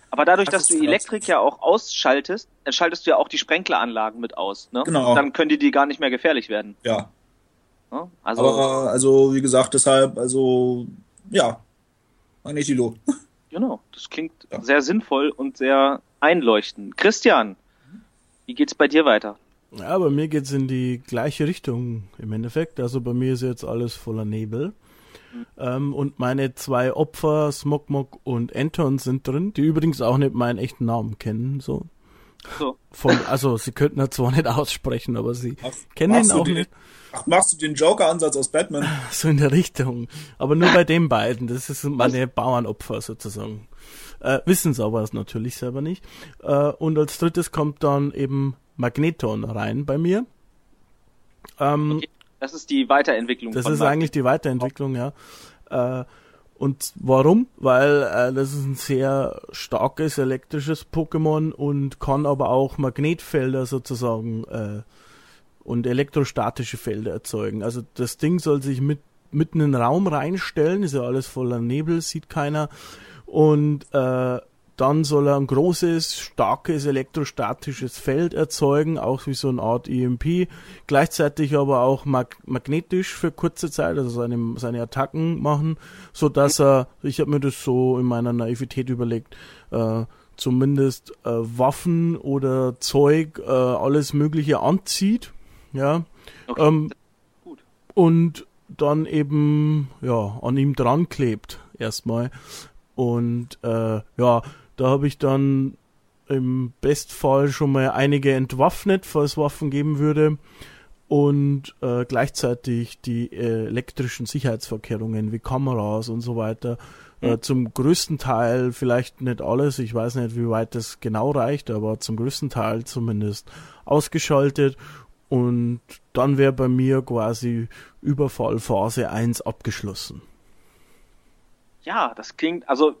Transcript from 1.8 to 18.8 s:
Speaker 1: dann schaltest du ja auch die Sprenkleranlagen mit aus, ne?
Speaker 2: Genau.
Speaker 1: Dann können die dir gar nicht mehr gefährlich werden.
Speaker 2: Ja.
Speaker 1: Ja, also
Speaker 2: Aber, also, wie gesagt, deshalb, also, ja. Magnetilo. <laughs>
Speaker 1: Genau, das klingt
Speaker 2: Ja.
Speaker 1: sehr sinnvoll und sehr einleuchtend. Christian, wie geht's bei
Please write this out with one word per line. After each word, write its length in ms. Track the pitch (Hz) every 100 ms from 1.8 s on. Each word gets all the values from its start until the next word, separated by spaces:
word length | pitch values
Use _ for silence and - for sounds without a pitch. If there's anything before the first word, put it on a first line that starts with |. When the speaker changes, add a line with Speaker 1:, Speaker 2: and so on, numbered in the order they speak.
| - - 131 139 147 208 - _ 139
Speaker 1:
dann 80 |
schaltest 320 | - 170 170 165
du 60 |
ja 60 | -
auch 120 | -
die 80 | 151
Sprenkleranlagen 840 | - 165 - 90 120 110 110 113
mit 180 | 117 -
aus, 300 | 95 101 -
ne? 100 | 123
Speaker 2:
Genau. 300 | 156 151 123 120
Speaker 1:
Dann 160 | 143
können 160 | 147 156
die 100 | 147
dir 120 | 143
gar 140 | 143 143
nicht 140 | 139
mehr 80 | 139
gefährlich 400 | 123 165 135 -
werden. 260 | 107 104 -
Speaker 2:
Ja. 260 | 120 104 - _ _ _ _ _ _ _ -
Speaker 1:
Ja, 180 | 135 180 _
also 180 | - 117
Speaker 2:
Aber, 480 | 135 - 135 131 131
also, 420 | 127 135 135 135 135
wie 60 |
gesagt, 320 | 135 127 127 135
deshalb, 420 | 139 135 135 -
also, 680 | 123 131 131 127 123 123 120 - - _ -
ja. 300 | 196 120 113 _ _ _ _ _ _ _ _
Magnetilo. 520 | - 147 139 127 117 - -
<laughs> 440 | - _ _ _
Speaker 1:
Genau, 280 | 170 247 220 _
das 160 | - -
klingt 240 | - 160 _ -
Speaker 2:
Ja. 100 | -
Speaker 1:
sehr 200 | 117 143
sinnvoll 460 | 135 214 - 135 147
und 280 | - 135 -
sehr 440 | 131 135 139 139 _ -
einleuchtend. 800 | 151 175 117 107 - - 98 -
Christian, 580 | 202 - 240 147 104 - _ _ _ 196 - _ _ _ -
wie 80 | 123
geht's 180 | 143
bei 120 | -